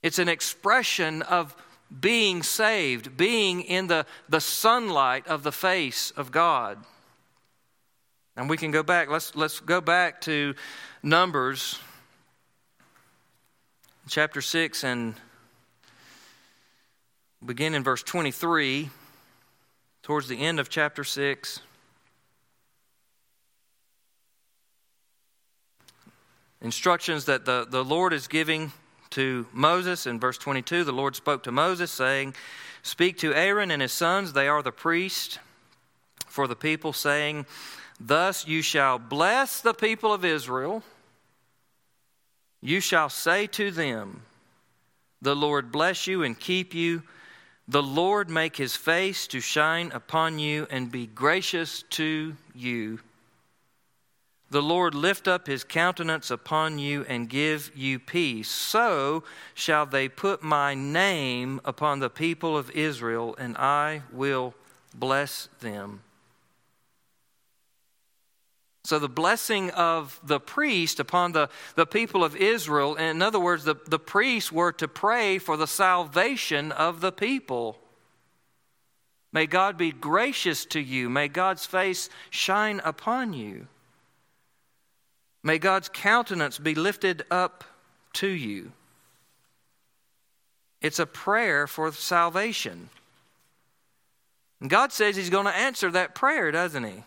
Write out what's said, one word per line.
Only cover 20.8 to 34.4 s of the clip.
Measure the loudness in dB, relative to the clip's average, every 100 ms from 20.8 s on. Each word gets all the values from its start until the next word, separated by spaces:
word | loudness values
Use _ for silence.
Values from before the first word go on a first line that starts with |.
| -2 -2
six. | -8 -2 -2 -4 -8 -14 -16 _ _ _ _ _ _ _ _ _ _ _ _ _ _ _ _ _ _ _ _ _ _ _ _ _ _ _ _ _ _ _ _ _ _ _ _ _ _ _ _ _ -20 _ -20 _ _ _ _ _
Instructions | -8 -2 2 2 0 -2
that | 0 0 2
the, | 0 0
the | -2
Lord | 0 2 2
is | 0 -2
giving | 0 0 0 -4 -12 _ _ _
to | -2 -2 -2 -6
Moses. | 2 4 4 0 -4 -4
In | -2
verse | -2 -2
twenty-two, | -4 -4 -2 -2
the | 0
Lord | 0 -2 -2
spoke | -2 -2
to | 0
Moses, | 2 2 0 -4
saying, | 0 0 0 -2 -8 -16 -16 -18 -14
Speak | -12 2 2 2
to | 0
Aaron | 2 4 2 0
and | 0
his | 0
sons, | 2 2 2 0
they | 0